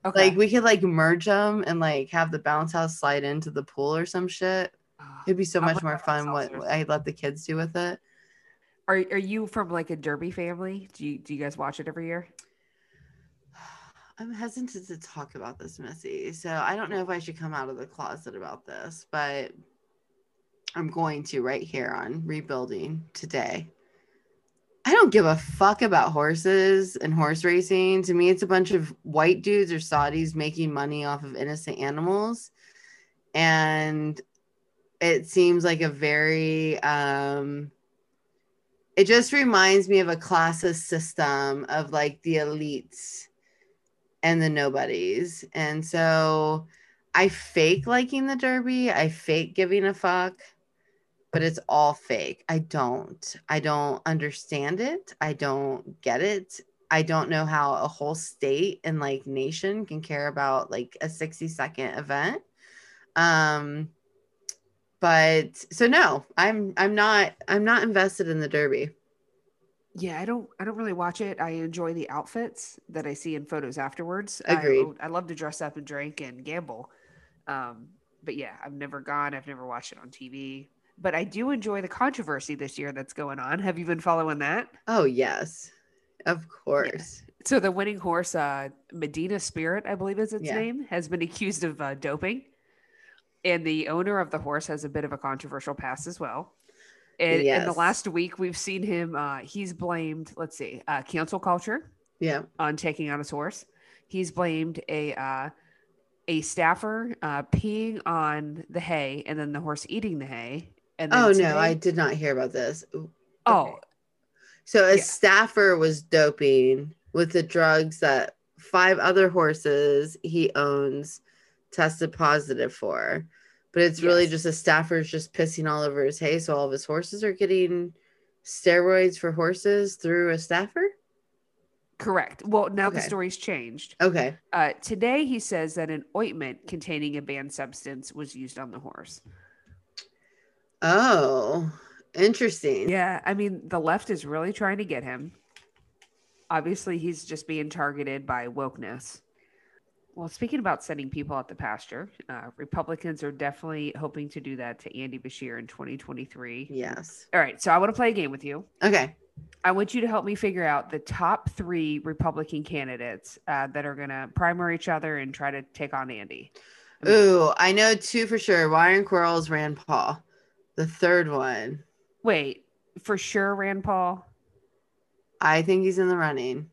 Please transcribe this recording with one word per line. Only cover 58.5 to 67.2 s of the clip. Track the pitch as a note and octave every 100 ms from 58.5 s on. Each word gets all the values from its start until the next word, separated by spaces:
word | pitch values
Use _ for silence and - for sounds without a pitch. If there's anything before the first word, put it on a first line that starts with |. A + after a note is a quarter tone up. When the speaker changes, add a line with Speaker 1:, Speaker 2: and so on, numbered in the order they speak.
| C#3 F#3+ -
Speaker 2:
and, | E3 D#3
like, | C#3 C3+ C#3
nation | C3+ C3+ D#3+ F#3+ G#3 G3+
can | D#3
care | D#3+ D3 D3
about, | C#3+ C#3 C3 -
like, | A2 A#2+ -
a | D#3+
sixty-second | D#3+ D#3+ D#3+ E3 E3 C#3+ D#3+ C3 -
event. | C#3+ C#3 E3 D#4 _ _ _ - - _ _ -
Um, | E3+ D#3+ D#3 D3+ D3 D3 D#3 _ _ _ _ _ - - _ _ _ _
but | F3 D#3+ D#3+ D#3+ D#3 - -
so | D#3 A#3+
no, | D4+ G#3 C#3+ - -
I'm, | G3 A3 G3 F3+
I'm | G3
not, | G#3 G#3+ G#3